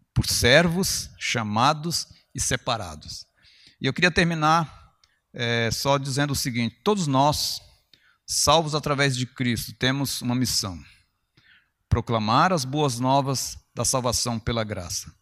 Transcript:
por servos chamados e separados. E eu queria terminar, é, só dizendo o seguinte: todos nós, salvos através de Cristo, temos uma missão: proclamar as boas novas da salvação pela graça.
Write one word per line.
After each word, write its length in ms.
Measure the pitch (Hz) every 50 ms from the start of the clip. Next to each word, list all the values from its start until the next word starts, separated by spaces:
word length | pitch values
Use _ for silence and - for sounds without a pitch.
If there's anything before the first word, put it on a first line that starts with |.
| _ _ _
por 140 | - - -
servos 840 | - - - 120 131 156 175 175 165 185 190 - - - - - - -
chamados 920 | - - - 120 110 104 104 113 123 143 156 151 147 175 156 - - - - _ _ _ -
e 60 | 120
separados. 840 | - - 135 123 - 135 120 110 95 85 80 76 - - - - - _ _ _ _ - _ _ - - _ _
E 60 | - 135
eu 60 | 127
queria 180 | - 170 180
terminar, 840 | 160 196 175 170 170 160 151 156 160 170 160 - - - - - _ _ _ _ _ _ _ _ -
é, 360 | - 120 117 117 117 117 113
só 260 | - - - 139 139 139
dizendo 340 | 135 143 127 139 143 139
o 40 | 135
seguinte: 440 | - - 139 117 120 117 113 - _ -
todos 240 | 202 214 202 170 147
nós, 540 | 131 131 139 151 139 - - - - - - - _ _ _ _ _ _ _ _ _ _ _
salvos 500 | - - - - 143 147 165 160 151 147
através 420 | 151 - 151 143 135 143 139 127 123
de 80 | 127
Cristo, 480 | - - - 131 123 117 - - - 104
temos 480 | - 127 127 135 139 139 120 - -
uma 140 | 127 123 120
missão: 460 | 127 123 - - - - 98 87 76 71 - - _ _ _ _ _ _ _ _ _ _ _ _ _ _ _ _ _ _ _
proclamar 640 | - 120 - - 117 110 107 107 113 139 165 190 190
as 100 | 156 127
boas 360 | 131 135 151 151 139 113 117
novas 580 | 127 131 135 139 135 135 135 123 - - - - - _ _
da 100 | 120 120
salvação 560 | - - 131 120 123 110 - - 123 117 113
pela 240 | - - 120 113 110
graça. 500 | 104 104 95 87 82 - - - - - _